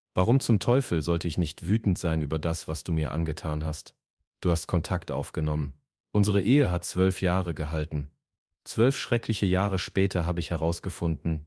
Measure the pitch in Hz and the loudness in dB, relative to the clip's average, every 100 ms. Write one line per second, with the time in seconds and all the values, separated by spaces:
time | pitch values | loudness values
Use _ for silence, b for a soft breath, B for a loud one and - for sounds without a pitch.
0 | _ 98 95 131 - 107 - 131 - 82 | _ 0 2 2 2 2 2 0 2 -2
1 | 73 85 87 85 80 - 85 113 104 87 | 0 0 -2 -2 -2 -4 -2 0 2 0
2 | 85 80 73 80 82 82 - 80 - 80 | 0 0 0 -2 -2 -4 -4 -6 -2 -2
3 | 76 80 78 73 80 76 80 76 - _ | -2 -2 -4 -4 -4 -4 -4 -6 -12 _
4 | _ _ _ _ 90 85 - 87 - 90 | _ _ _ _ 0 0 0 -2 0 -4
5 | - 67 71 80 76 76 71 - _ _ | -4 -6 -4 -2 -2 -2 -4 -8 _ _
6 | _ 104 98 98 104 143 104 87 - 92 | _ 0 4 4 4 4 4 0 -2 2
7 | 92 90 90 92 87 80 76 80 76 73 | 2 2 0 0 -2 -4 -4 -4 -2 -4
8 | 71 _ _ _ _ _ - - 123 135 | -6 _ _ _ _ _ -6 2 2 2
9 | - 117 - 107 95 90 98 92 - - | 0 0 0 0 2 2 2 0 -2 0
10 | 98 90 82 85 - 80 82 85 95 - | 2 2 0 -2 -2 0 0 -2 -6 -4
11 | 85 78 82 78 | -2 -2 -2 -4